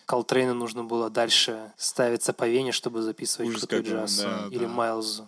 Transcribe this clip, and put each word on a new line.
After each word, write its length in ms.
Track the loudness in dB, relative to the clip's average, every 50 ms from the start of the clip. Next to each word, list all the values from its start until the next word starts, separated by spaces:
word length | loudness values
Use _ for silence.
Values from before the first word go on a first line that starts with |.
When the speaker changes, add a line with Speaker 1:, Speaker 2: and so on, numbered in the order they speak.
| _
Speaker 1:
Колтрейну 480 | 0 0 0 2 2 4 4 4 4 2
нужно 320 | 0 -2 -4 -6 -6 -6
было 240 | -2 0 0 0 0
дальше 640 | 2 0 2 4 4 4 4 2 0 -6 -8 -14 -12
ставиться 560 | -6 -6 -4 0 2 2 2 2 2 0 0
по 160 | 0 2 2 4
вене, 240 | 4 4 2 2
чтобы 300 | -2 -2 -2 -2 -2 -2
записывать 480 | -2 -2 -4 -4 -4 -4 -2 -2 -2 -2
Speaker 2:
Ужас 120 | -2 -4
Speaker 1:
крутой 220 | -2 -2 -2 -2 0
Speaker 2:
какой, 80 | 0 -2
Speaker 1:
джаз. 260 | -2 0 0 0 0
Speaker 2:
да. 200 | 0 -2 -2 -4 -6
Speaker 3:
Да, 120 | -6 -2
Speaker 1:
Или 100 | -2 -2
Speaker 3:
да. 60 | 0
Speaker 1:
Майлзу. 560 | 0 0 0 0 0 -2 -2 -4 -6 -6 -10